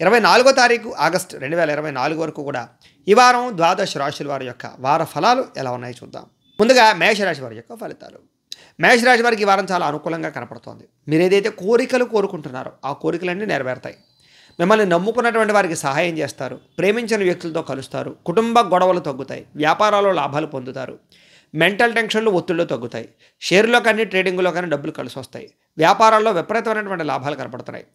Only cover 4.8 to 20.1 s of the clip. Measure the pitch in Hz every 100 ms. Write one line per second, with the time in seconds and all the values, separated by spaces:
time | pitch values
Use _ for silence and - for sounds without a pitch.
4.8 | 131 160 151 147 202 254 - - 131 123
5.8 | 120 127 135 123 - _ _ - 226 254
6.8 | 220 180 185 208 190 143 123 110 - 226
7.8 | - - - - _ _ _ - _ -
8.8 | 175 240 240 240 233 214 202 196 190 180
9.8 | 151 151 165 165 160 143 120 113 - 113
10.8 | _ _ 147 156 180 196 208 - 185 233
11.8 | 262 254 240 220 196 175 147 127 123 -
12.8 | 135 139 156 165 180 180 214 147 127 123
13.8 | - - _ _ _ _ _ - 175 214
14.8 | 202 170 196 233 233 220 208 208 156 165
15.8 | 143 143 175 160 143 - 127 123 _ -
16.8 | 185 226 226 220 185 175 170 160 151 131
17.8 | 127 135 135 135 - 175 226 233 196 180
18.8 | 185 180 151 131 135 127 - 143 151 170
19.8 | 214 202 202